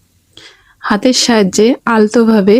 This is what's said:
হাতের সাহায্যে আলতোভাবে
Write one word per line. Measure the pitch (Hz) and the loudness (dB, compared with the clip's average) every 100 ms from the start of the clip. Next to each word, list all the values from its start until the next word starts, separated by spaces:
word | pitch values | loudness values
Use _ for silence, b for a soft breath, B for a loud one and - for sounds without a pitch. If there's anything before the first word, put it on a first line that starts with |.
| _ _ _ B B B B B | _ _ _ B B B B B
হাতের | - 208 247 254 | -6 -2 -2 -2
সাহায্যে | - 226 190 - 220 269 - | 0 0 0 0 0 -2 -2
আলতোভাবে | 226 214 240 226 220 190 | -2 0 0 2 0 2